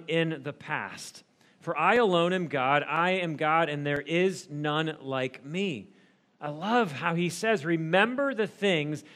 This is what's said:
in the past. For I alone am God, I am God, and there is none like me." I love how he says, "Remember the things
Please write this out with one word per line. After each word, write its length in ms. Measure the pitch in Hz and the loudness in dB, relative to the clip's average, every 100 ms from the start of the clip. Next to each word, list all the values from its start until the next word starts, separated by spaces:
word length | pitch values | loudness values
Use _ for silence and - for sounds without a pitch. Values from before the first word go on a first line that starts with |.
| 165 | -2
in 360 | 165 160 151 | 0 0 -2
the 100 | 135 | -10
past. 680 | 135 - 143 104 - - - - _ _ _ | -12 -8 -6 -6 -12 -16 -18 -20 _ _ _
For 160 | - 147 | -6 2
I 200 | 170 240 | 4 6
alone 380 | 226 170 175 | 6 4 4
am 120 | 185 160 | 0 -2
God, 400 | 143 127 143 143 | 0 2 2 2
I 260 | 156 175 | 0 2
am 220 | 185 175 156 | 0 -2 -2
God, 320 | 156 160 160 | 2 2 2
and 160 | 147 | 0
there 180 | 143 143 | -2 -2
is 460 | 143 170 190 160 - | 0 2 2 0 -8
none 440 | 147 151 151 160 151 | -6 -2 0 -2 -6
like 420 | 135 131 131 - | -6 -4 -4 -6
me." 440 | 139 175 196 120 90 _ _ _ _ _ | -10 -4 -4 -6 -10 _ _ _ _ _
I 80 | 147 | -10
love 420 | 160 196 240 202 | -6 0 2 2
how 240 | 131 170 170 | -2 -2 0
he 140 | 175 | 0
says, 360 | - 220 202 156 | -2 0 0 0
"Remember 680 | 165 160 185 220 254 277 | -2 2 4 4 2 -2
the 120 | 220 202 | -2 -4
things 600 | - 202 165 147 147 - | -2 0 2 0 -6 -10